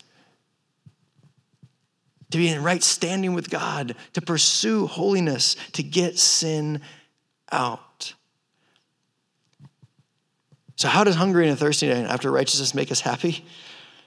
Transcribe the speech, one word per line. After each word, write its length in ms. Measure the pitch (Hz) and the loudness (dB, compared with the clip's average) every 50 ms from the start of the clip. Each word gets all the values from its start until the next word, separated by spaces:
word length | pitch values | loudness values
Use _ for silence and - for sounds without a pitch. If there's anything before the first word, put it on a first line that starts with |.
| - _ _ _ _ _ _ _ _ _ _ _ _ _ _ _ _ - _ _ _ _ _ _ _ _ _ _ _ _ _ _ _ - _ _ _ _ _ _ _ _ _ _ - - | -20 _ _ _ _ _ _ _ _ _ _ _ _ _ _ _ _ -20 _ _ _ _ _ _ _ _ _ _ _ _ _ _ _ -20 _ _ _ _ _ _ _ _ _ _ -14 -6
to 60 | - 160 | -2 0
be 100 | 175 170 | 2 2
in 160 | 160 147 143 | 0 0 0
right 180 | 170 185 170 | 0 0 2
standing 520 | 175 - - - 175 165 185 190 190 185 180 | 2 0 0 0 -2 -2 -2 -2 -2 -2 -2
with 160 | 175 170 - | -2 -4 -6
God, 460 | 175 156 - 113 - 147 139 120 117 - - - - | -6 -6 -4 -4 -6 -6 -6 -8 -8 -12 -14 -8 -8
to 80 | 175 | -6
pursue 680 | - - 170 151 131 - - - - 220 220 214 190 - | -4 -2 0 2 2 2 2 2 0 0 0 0 0 -2
holiness, 680 | - 175 202 202 196 190 175 156 135 - - - - - - - - | -2 -2 0 2 2 2 2 0 0 0 0 0 0 -2 -6 -12 -8
to 100 | - 147 | -8 -6
get 340 | 147 143 185 175 175 - - | -2 0 0 0 0 2 2
sin 640 | - - - - 165 160 156 156 151 151 151 147 147 - - - _ _ _ _ _ _ _ _ _ - | 2 2 2 2 0 0 -2 -2 -2 -2 -4 -6 -8 -12 -20 -20 _ _ _ _ _ _ _ _ _ -6
out. 640 | - 131 127 123 113 - - _ _ - - - - _ _ _ _ _ _ _ _ _ _ _ _ _ _ _ _ _ _ _ _ _ _ _ _ _ _ _ _ _ - - _ _ _ - _ _ _ _ _ _ _ _ _ _ _ _ _ _ _ _ - - | -4 -2 -2 -2 -4 -6 -14 _ _ -14 -14 -14 -14 _ _ _ _ _ _ _ _ _ _ _ _ _ _ _ _ _ _ _ _ _ _ _ _ _ _ _ _ _ -20 -20 _ _ _ -20 _ _ _ _ _ _ _ _ _ _ _ _ _ _ _ _ -6 -2
So 120 | - 139 | 0 2
how 160 | 139 175 208 | 4 4 6
does 100 | 202 180 | 4 4
hungering 320 | 160 180 196 185 175 170 156 | 4 2 2 4 4 4 4
and 80 | 143 127 | 4 2
thirsting 320 | 147 151 151 147 156 143 | 2 0 2 2 2 0
after 400 | 127 120 120 - - 127 - 135 | 0 0 0 -2 -4 -2 -2 0
righteousness 440 | 135 131 135 - - - 139 131 - | 2 2 2 2 0 -2 -2 -2 -2
make 180 | 139 143 139 | -2 -2 -2
us 80 | 135 - | -2 -4
happy? 460 | - 135 120 - - 170 156 - - - - - - - - - - - - - - | -2 -2 -4 -2 -2 -2 -4 -4 -8 -16 -20 -20 -20 -20 -20 -20 -20 -20 -20 -20 -20